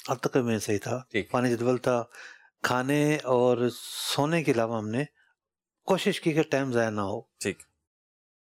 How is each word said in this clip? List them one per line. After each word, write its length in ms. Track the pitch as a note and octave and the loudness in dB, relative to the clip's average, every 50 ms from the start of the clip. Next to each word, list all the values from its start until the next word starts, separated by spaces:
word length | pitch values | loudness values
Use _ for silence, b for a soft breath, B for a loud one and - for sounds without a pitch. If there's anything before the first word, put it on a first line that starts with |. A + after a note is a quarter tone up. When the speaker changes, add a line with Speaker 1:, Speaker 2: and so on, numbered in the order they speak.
| - | -6
Speaker 1:
اب 100 | - C3+ | -6 -6
تک 200 | A#2+ - - - | -2 -2 0 0
میں 220 | C#3 A#2+ A#2+ A2+ G#2+ | 2 2 2 0 -2
صحیح 200 | - - G#2 G2 - | 0 -2 -2 -2 -2
تھا۔ 180 | A#2 A#2+ C3 - _ | -4 -6 -6 -6 _
Speaker 2:
ٹھیک۔ 220 | - G#2 F#2 - | -6 -4 -4 -2
Speaker 1:
طوفانی 240 | - B2 B2 B2 A#2+ | -2 0 0 0 0
جدول 220 | A2+ A#2 B2+ B2+ | 0 2 0 0
تھا۔ 260 | A#2+ - C3 B2 A#2+ A2+ - B B B B B B B B B - | 2 2 0 0 0 -2 -6 B B B B B B B B B -6
کھانے 560 | - - B2 B2+ B2+ C3 D3 D3 D3 D3+ D3+ C#3+ - | -4 -2 0 0 0 0 2 2 2 2 0 0 0
اور 340 | B2 B2+ B2 B2 B2+ B2 A#2 B2 A#2+ A#2 - - - - - - - - | 2 2 4 6 4 4 4 2 -2 -2 -4 -14 -12 -10 -8 -6 -4 0
سونے 280 | - C#3+ D3+ E3+ E3+ C#3 | 0 0 2 2 0 2
کے 80 | C#3 | 2
علاوہ 260 | B2 A#2 A2+ A2+ A#2 | 2 2 2 0 0
ہم 100 | A2 G#2 | -4 -2
نے 160 | G#2+ A2 B2+ D3 - _ _ _ _ _ _ _ _ _ _ _ _ _ _ - | -2 -2 -2 -4 -4 _ _ _ _ _ _ _ _ _ _ _ _ _ _ -2
کوشش 360 | - F#3+ E3+ - G#3 E3+ - | 0 0 2 2 -2 -2 0
کی 120 | - E3+ D3 | 0 0 2
کہ 80 | D#3+ | 2
ٹائم 300 | D3+ - D3 C3+ C#3 C3 | 2 2 2 0 0 2
ضائع 180 | A#2+ A#2 A2+ A2+ | 2 2 2 0
نہ 120 | G#2+ G#2 | 0 -2
ہو۔ 200 | G2+ F#2 G#2+ C3+ | -4 -4 -4 -6
Speaker 2:
ٹھیک۔ 460 | - _ _ - - G#2 F2+ - - _ _ _ _ _ _ _ _ _ _ _ _ _ _ _ | -8 _ _ -6 -4 -4 -4 -6 -14 _ _ _ _ _ _ _ _ _ _ _ _ _ _ _